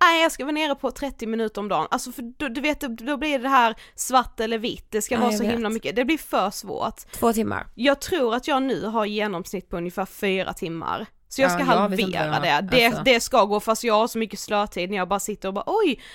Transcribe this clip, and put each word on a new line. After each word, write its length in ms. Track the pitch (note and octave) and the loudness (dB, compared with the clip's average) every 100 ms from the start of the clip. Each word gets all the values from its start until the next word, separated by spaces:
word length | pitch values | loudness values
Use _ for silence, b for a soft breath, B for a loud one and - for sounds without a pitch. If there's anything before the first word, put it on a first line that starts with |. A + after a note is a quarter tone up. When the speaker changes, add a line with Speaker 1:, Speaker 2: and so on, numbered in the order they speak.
Speaker 1:
nej 200 | F4 E4 | 4 6
jag 100 | E4 | 2
ska 140 | - C4 | 0 -4
vara 60 | |
nere 220 | D4+ D#4 C#4 | -2 0 0
på 160 | C4 | -4
trettio 360 | - C#4 - A3 | -4 -8 -6 -4
minuter 340 | A3+ A3 G3+ | -2 -2 -4
om 60 | G#3 | -2
dagen. 200 | E3 D#3 | 0 0
Alltså 200 | B3 B3 | -2 -4
för 100 | C4 A#3 - | -10 -12 -8
du, 120 | C#4+ | -6
du 120 | A#3 | -2
vet, 200 | D4+ C#4+ | -2 -2
då, 60 | C#4+ | -4
då 300 | A3+ A#3 C#4+ | -6 -4 -2
blir 220 | D4+ C4+ | 0 0
det 100 | B3+ | 4
här 260 | C4+ A#3 A3 B B | 4 4 0 B B
svart 440 | - B3+ A#3 - | 2 2 2 -4
eller 180 | A3 A3+ | -2 -2
vitt. 300 | G#3+ - - | -4 -6 -6
Det 100 | G#3+ | -4
ska 140 | - A#3+ | -2 0
Speaker 2:
Ja, 40 | |
Speaker 1:
vara 100 | A#3+ | 2
Speaker 2:
jag 60 | G#3 | 2
Speaker 1:
så 60 | |
Speaker 2:
vet. 100 | G#3 | 0
Speaker 1:
himla 160 | A#3 G#3+ | 0 -2
mycket. 260 | A3+ - G#3+ | -4 -4 -2
Det 100 | B3+ | 0
blir 120 | D#4+ | -2
för 320 | - C4+ G3 | 0 -2 0
svårt. 460 | - G3 - - - - | -4 -8 -6 -6 -6 -14
Speaker 2:
Två 220 | - A#3 | 0 2
timmar. 340 | A3 G#3 G2 - - | 2 -2 -4 -8 0
Speaker 1:
Jag 260 | C4+ C#4 | 2 2
tror 340 | - F4+ A#3+ A#3+ | 0 0 0 0
att 120 | D#4+ | 0
jag 160 | C4+ | 0
nu 220 | C4 E3+ G#3+ | 0 -2 -2
har 200 | A3+ G#3 | -2 -2
i 40 | |
genomsnitt 600 | G#3 G#3 F3 - F#3+ - | -2 -2 -4 -6 -10 -8
på 80 | F3 | -8
ungefär 280 | F3 G3+ F#3+ | -6 -6 -8
fyra 480 | - G3+ F#3+ F3 | -4 -2 0 -2
timmar. 520 | - E3 E3 - F2+ G#3+ _ - | -6 -8 -6 -6 -6 -8 _ -10
Så 120 | - | 2
jag 100 | C4+ | 2
Speaker 2:
Ja, 40 | F3 | 4
Speaker 1:
ska 180 | C4 | 2
Speaker 2:
jag 160 | G3+ G3+ | 4 2
vet 100 | F#3 | 0
inte 180 | F#3+ - | -2 -2
Speaker 1:
halvera 220 | D#3 D#3 | 0 0
Speaker 2:
vad 100 | D3 | 2
jag 140 | C#3+ F#3+ | 0 4
Speaker 1:
det. 120 | B3 | 4
Det, 80 | A#3 | 4
Speaker 2:
alltså. 180 | A3+ | 4
Speaker 1:
det 160 | C4 A#3 | 4 4
ska 260 | - B3 G#3+ | 4 4 4
gå, 140 | G#3 | 2
fast 240 | A#3 A3 | 0 0
jag 100 | A#3+ | 2
har 140 | G#3+ A#3 | 4 2
så 100 | A3+ | 0
mycket 220 | A3+ G3 | -6 -6
slötid 500 | - G#3 G#3 F#3 F3+ | -2 -2 -2 -4 -4
när 80 | G3+ | -2
jag 100 | F3+ | -2
bara 120 | G3 | -2
sitter 280 | - G3+ F#3+ | -2 -6 -4
och 60 | |
bara, 100 | G3 - | -4 0
oj, 340 | G4+ F#4 G#3+ B | 2 2 0 B